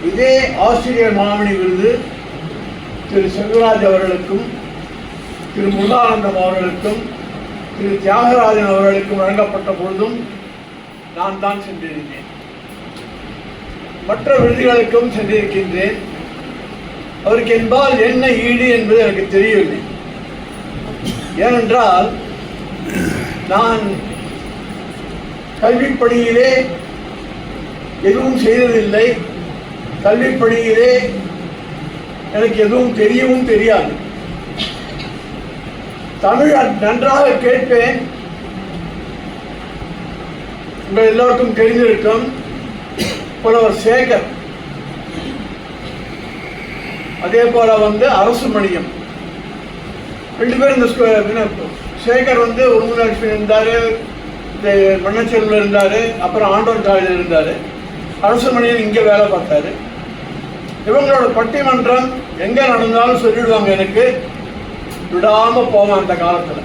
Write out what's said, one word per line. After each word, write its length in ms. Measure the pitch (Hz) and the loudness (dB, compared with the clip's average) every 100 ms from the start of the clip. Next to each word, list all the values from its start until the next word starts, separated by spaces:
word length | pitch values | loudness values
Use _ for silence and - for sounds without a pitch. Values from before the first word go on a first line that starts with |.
| 330 | -2
இதே 420 | 240 262 - 254 - | 2 4 4 2 2
ஆசிரியர் 600 | 208 233 247 233 220 202 | 2 2 0 2 2 2
மாமணி 400 | 202 208 202 190 | 2 2 0 0
விருது 420 | 185 180 214 240 - - - - 160 - - - - - - | 0 2 2 2 -4 -12 -12 -12 -10 -10 -12 -12 -12 -12 -2
திரு 180 | 392 370 | 0 0
செல்வராஜ் 580 | - 208 226 226 202 196 | -2 2 4 4 4 4
அவர்களுக்கும், 560 | 190 190 185 185 202 240 - - - - - - - - - - 208 | 4 2 -2 -2 -4 -4 -10 -12 -14 -14 -14 -14 -14 -14 -14 -10 -2
திரு 120 | 202 | -2
முருகானந்தம் 680 | 196 202 247 233 214 202 190 | 0 2 4 4 2 0 0
அவர்களுக்கும், 680 | 185 185 180 156 208 220 - - - - - - - - | 0 0 -2 -4 -4 -4 -6 -12 -12 -12 -12 -12 -12 -6
திரு 220 | 202 196 | -4 0
தியாகராஜன் 640 | 190 214 240 247 226 214 202 | 2 4 6 6 4 4 2
அவர்களுக்கும் 500 | 196 196 196 196 196 | 4 4 2 -2 0
வழங்கப்பட்ட 540 | 190 202 202 190 196 | 0 2 0 -2 -4
பொழுதும் 540 | 180 185 190 220 240 233 - - - - - - - - 165 | -4 -4 -2 -2 -4 -10 -14 -16 -18 -20 -20 -20 -20 -16 -6
நான் 240 | 196 190 | -6 -4
தான் 200 | 202 196 | -4 -4
சென்றிருந்தேன். 680 | 196 170 160 151 139 131 131 - - - - - - - - - - - - - - - - - - | -8 -12 -10 -10 -12 -14 -16 -18 -18 -18 -18 -18 -16 -16 -16 -16 -14 -14 -14 -16 -16 -14 -14 -12 -6
மற்ற 300 | 226 285 262 | -4 2 4
விருதுகளுக்கும் 760 | 240 247 247 240 220 233 240 | 4 4 4 4 4 2 2
சென்றிருக்கின்றேன். 840 | 214 202 214 196 190 185 175 196 220 - - - - - - - - - - - - | -2 0 0 0 -2 -2 -2 -2 -4 -10 -12 -12 -14 -14 -14 -14 -14 -14 -14 -14 -6
அவருக்கு 300 | 190 233 220 | 0 2 4
என்பால் 460 | 226 226 254 277 233 | 2 4 4 4 4
என்ன 320 | 233 254 262 | 4 4 2
ஈடு 380 | 226 233 240 254 | 2 2 2 4
என்பது 300 | 226 208 226 | 2 4 4
எனக்கு 280 | 202 190 190 | 4 2 0
தெரியவில்லை. 540 | 196 220 208 170 - - - - - - - - - - - - - - - - - | 2 4 4 2 -2 -8 -12 -12 -14 -14 -14 -14 -14 -12 -10 -10 -8 -6 -6 -6 0
ஏனென்றால், 720 | 226 240 220 247 214 180 208 - - - - - - - - - - - - - - | 2 2 4 4 4 4 2 -4 -10 -12 -12 -12 -12 -10 -6 -4 -4 -4 -6 -8 0
நான் 320 | 196 226 226 202 196 - - - - - - - - - - - - - - - - | 2 2 2 -2 -4 -8 -10 -10 -12 -12 -12 -12 -12 -12 -12 -12 -12 -12 -12 -14 0
கல்விப் 380 | 226 247 277 - | 2 2 2 0
பணியிலே 680 | 233 240 233 233 262 262 262 170 - - - - - - - - - - - - | 2 2 4 4 4 4 0 -6 -10 -12 -12 -12 -12 -12 -12 -12 -12 -12 -12 -2
எதுவும் 340 | 196 240 262 254 | 2 2 2 2
செய்ததில்லை. 960 | 214 240 240 226 202 208 240 214 - - - - - - - - | 4 4 4 4 2 4 2 2 -6 -10 -12 -12 -12 -12 -10 0
கல்விப் 360 | 196 226 262 254 | 2 4 2 2
பணியிலே 720 | 226 233 226 220 247 247 202 196 175 170 170 - - - - - - - - | 2 2 4 6 6 4 0 -6 -8 -10 -12 -12 -14 -12 -10 -12 -14 -14 -6
எனக்கு 260 | 208 220 220 | 0 2 4
எதுவும் 380 | 208 247 247 208 | 4 4 2 4
தெரியவும் 480 | 214 247 262 254 240 | 4 4 4 2 4
தெரியாது. 460 | 208 226 202 - - - - - - - - - - - - - - - - - - - - - - - - | 4 6 4 2 -6 -10 -12 -10 -10 -10 -8 -8 -8 -12 -10 -10 -12 -12 -12 -12 -12 -12 -12 -14 -12 -12 -2
தமிழ் 340 | 196 240 302 294 262 208 | 2 4 4 4 2 2
நன்றாக 500 | 208 240 277 277 277 | 0 0 2 4 4
கேட்பேன். 720 | - 247 254 - 240 247 269 - - - - - - 190 170 170 - - - - - - - - - - - - - - - - - - - - | 4 4 2 4 4 4 0 -6 -10 -12 -12 -12 -12 -10 -10 -10 -10 -10 -12 -12 -12 -12 -12 -12 -12 -12 -10 -12 -12 -12 -12 -12 -14 -14 -12 -4
உங்கள் 180 | 196 220 | 4 4
எல்லோருக்கும் 480 | 226 247 247 233 214 | 6 4 4 2 4
தெரிந்திருக்கும், 680 | 226 240 226 202 208 226 247 - - - - - - - - - - - | 4 6 4 4 2 2 -2 -6 -10 -10 -10 -12 -12 -4 -4 -4 -10 -2
புலவர் 380 | 220 233 220 - 202 | 2 4 4 2 2
சேகர், 420 | 254 254 208 - - - - - - - - - - - - - - - - - - - - - - - - - - - - - - | 4 4 0 -2 -12 -14 -14 -12 -12 -12 -12 -10 -10 -10 -10 -12 -12 -14 -14 -12 -12 -12 -12 -12 -12 -12 -12 -12 -12 -12 -12 -12 -8
அதே 200 | 180 226 | 0 4
போல 340 | 240 233 226 214 | 4 4 4 4
வந்து 320 | 214 214 269 | 4 4 2
அரசு 380 | 196 214 240 269 | 4 2 2 0
மணியம், 420 | 208 196 170 180 - - - - - - - - - - - - - - - | 0 0 -2 -6 -10 -12 -12 -12 -12 -12 -12 -14 -14 -12 -14 -14 -14 -14 -4
ரெண்டு 160 | 240 254 | -2 2
பேரும் 200 | 277 254 | 4 4
இந்த 120 | 233 | 2
ஸ்கூ-, 360 | - 226 214 202 | 4 4 4 2
என்ன, 180 | 226 202 - 175 - - - 233 | -2 -2 -4 -8 -10 -12 -6 2
சேகர் 340 | 247 254 240 | 2 4 2
வந்து 360 | 233 226 254 220 | 2 4 4 4
உருமுலட்சுமி 560 | 226 233 226 208 220 | 2 2 0 0 -2
இருந்தாரு, 640 | 214 208 220 220 233 226 226 - - - - - 185 | -2 4 4 4 2 0 -2 -6 -12 -12 -12 -12 -4
இந்த 440 | 208 202 190 190 | 2 6 6 4
மன்னச்சேரியில் 560 | 190 220 233 226 214 214 | 0 0 2 2 4 2
இருந்தாரு, 580 | 202 202 196 214 226 226 | 4 4 4 2 0 -2
அப்புறம் 320 | - 214 202 | -2 0 2
ஆண்டவன் 320 | 202 226 214 | 4 2 2
காலேஜில் 360 | 196 196 185 180 | 2 2 2 0
இருந்தாரு, 360 | 175 160 156 - - - - - - - | 2 2 2 -4 -8 -12 -12 -12 -12 0
அரசு 300 | 202 240 254 | 2 2 2
மணியம் 300 | 247 233 233 | 2 2 2
இங்கே 200 | 214 220 | 2 4
வேலை 240 | 214 208 208 | 4 6 4
பார்த்தாரு. 460 | 180 - 151 170 - - - - - - - - - - - 208 | 2 0 0 0 -8 -12 -12 -12 -12 -12 -12 -12 -12 -12 -6 2
இவங்களோட 400 | 269 277 269 240 220 | 2 4 4 4 2
பட்டிமன்றம் 760 | 226 285 277 247 240 254 262 - - 160 | 0 0 2 2 4 2 2 -6 -10 -6
எங்க 280 | 196 247 262 | 0 2 2
நடந்தாலும் 540 | 226 226 226 247 247 | 2 2 4 4 4
சொல்லிடுவாங்க 440 | 233 226 233 220 202 | 2 2 2 2 4
எனக்கு, 500 | 190 190 214 254 - - - - - - - - - - | 2 2 4 2 2 -8 -10 -12 -12 -12 -12 -12 -12 -4
விடாம 600 | 175 214 214 233 247 - | 0 4 4 4 2 4
போவேன் 280 | 208 202 196 | 4 4 2
அந்த 140 | 185 | 0
காலத்துல. 480 | 175 175 170 170 147 | 0 0 0 -2 -8